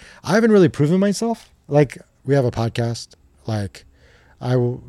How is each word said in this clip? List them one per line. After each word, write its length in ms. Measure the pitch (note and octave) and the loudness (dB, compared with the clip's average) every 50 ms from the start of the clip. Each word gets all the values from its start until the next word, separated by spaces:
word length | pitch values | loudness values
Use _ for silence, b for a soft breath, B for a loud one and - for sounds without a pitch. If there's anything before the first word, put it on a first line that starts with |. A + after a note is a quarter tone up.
| B B B B | B B B B
I 120 | B - F3+ | B -2 0
haven't 180 | A3+ A3+ A3+ | 2 4 4
really 160 | G#3+ G3 F3 D3 | 6 6 4 4
proven 320 | - - D3 D3 F3+ F#3 | 2 0 0 2 2 2
myself. 500 | G3 G#3 F#3+ - A3 A#3 A3+ - - _ _ _ _ | 0 0 -2 -2 -4 -6 -6 -8 -12 _ _ _ _
Like, 320 | - C#3+ D3 D3 - - - - _ _ _ - | -2 0 0 0 0 -2 -12 -20 _ _ _ -4
we 100 | C3 C#3+ | -2 0
have 100 | C#3 B2 | 0 0
a 80 | A#2+ | 0
podcast. 560 | - A#2 A2+ A2 - A#2+ A#2 A#2 A#2 - - - - _ _ _ _ _ _ | -2 -4 -4 -4 -4 -4 -4 -4 -6 -8 -12 -18 -20 _ _ _ _ _ _
Like, 380 | - A2 G#2 G2+ F#2 - - - - b b b b b b b b b b | -6 -6 -6 -6 -8 -12 -16 -20 -20 b b b b b b b b b b
I, 120 | B2 B2 | -4 -2
w-, 280 | B2+ B2+ A#2+ A#2+ B2+ C3 - | 0 0 0 -2 -4 -8 -10